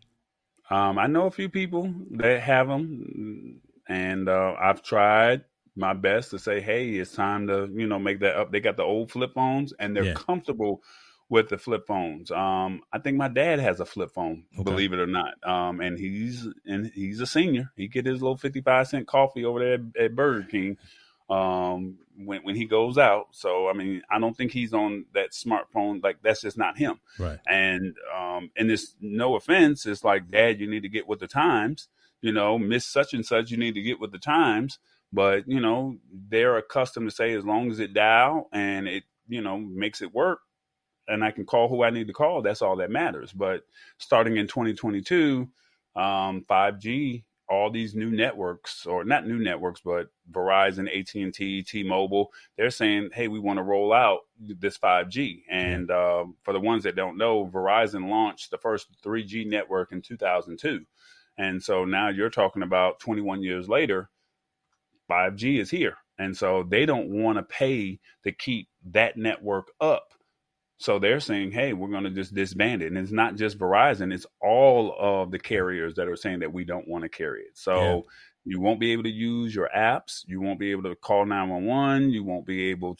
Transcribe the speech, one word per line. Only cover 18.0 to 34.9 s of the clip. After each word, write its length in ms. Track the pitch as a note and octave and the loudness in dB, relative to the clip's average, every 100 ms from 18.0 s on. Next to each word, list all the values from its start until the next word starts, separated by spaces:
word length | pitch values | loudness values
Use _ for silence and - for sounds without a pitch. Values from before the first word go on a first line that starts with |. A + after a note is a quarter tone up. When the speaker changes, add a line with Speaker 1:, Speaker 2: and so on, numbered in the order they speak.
| B2+ | -2
Speaker 1:
his 160 | C3 | -2
little 140 | C3 C3 | -2 -2
fifty-five 500 | - C3+ B2+ B2+ C3 | -4 -2 2 4 2
cent 220 | C#3 - | -2 2
coffee 360 | C3+ C3+ A#2+ | 4 4 2
over 140 | A#2 A#2+ | -2 0
there 160 | B2 | 0
at, 300 | B2 A#2 A#2 | 0 -2 0
at 100 | A2+ | 0
Burger 320 | A#2+ C#3+ A2+ F#2 | 2 0 0 -2
King, 300 | G#2 F#2+ G2+ - - _ _ - | -2 -2 -6 -14 -20 _ _ -2
um, 680 | F#2+ F#2 F#2 F2+ F2+ F#2 F#2+ _ G2+ | 0 2 0 -2 -4 -8 -12 _ -16
when, 280 | G2 F#2+ | -10 -8
when 100 | G2 | -6
he 120 | G#2+ A2 | -6 2
goes 300 | A2 A#2 C3 | 2 4 6
out. 340 | B2 G#2 - | 6 6 0
So, 360 | - G2 F#2 F#2 | -6 -2 0 0
I 40 | |
mean, 300 | G2 F#2+ F#2+ - | 0 -4 -6 -2
I 120 | G#2 | 0
don't 160 | A2+ A2+ | 0 -2
think 160 | B2 | -4
he's 220 | B2 A2+ | -4 -2
on 320 | A2+ G#2+ G2+ - | 0 -2 -4 -4
that 200 | G2 F#2+ | -4 -4
smartphone. 680 | - A#2+ G#2+ - A2 G#2 G2 | -6 -2 -2 -2 -2 -2 0
Like, 140 | F#2+ - | -2 0
that's 200 | A2 G#2+ | 0 0
just 140 | G#2 A2 | -2 -2
not 220 | F#2 G#2+ | -2 0
him. 220 | C#3+ - _ - | -4 -4 _ -8
Speaker 2:
Right. 220 | F2 D2+ - | -8 -6 0
Speaker 1:
And, 480 | F#2+ F#2+ F#2 F#2+ - - F#2 | 2 2 0 -4 -8 -10 -8
um, 360 | F2+ F2 F2 A2 | -6 -6 -8 -2
and 140 | A2+ | 0
this, 240 | G#2 - _ | 0 -4 _
no 340 | G#2 G#2+ B2+ | -8 -2 0
offense, 520 | A2+ - F#3 D3+ C#3+ G#2+ | 0 2 6 6 4 -4
it's 180 | G2+ | 0
like, 260 | G#2+ G2 F2 | 2 2 4
"Dad, 300 | G#2 A#2 G#2 | 4 6 4
you 100 | G#2 | -4
need 140 | G#2+ | -6
to 40 | G2 | -6
get 200 | G#2+ G2+ | -6 -6
with 100 | G#2+ | -8
the 80 | F#2 | -4
times. 640 | C#3 E3 A#2 A2 D#3 - _ _ _ | 0 2 2 0 -4 -12 _ _ _
You 80 | A2+ | -2
know, 300 | G#2+ G#2 A#2 | 2 2 2
Miss 260 | G#2 A#2+ - | 2 0 0
Such 260 | C#3 - | 0 0
and 140 | B2 - | -2 0
Such, 240 | A2+ A#2 | 0 0
you 60 | A#2 | -2
need 180 | A#2 | -2
to 80 | G#2 | -4
get 160 | A2+ A#2+ | -4 -6
with 140 | G#2 | -8
the 60 | F#2 | -8
times." 580 | D3 D#3+ C#3 G#2+ C3+ - _ | 0 2 2 2 -2 -8 _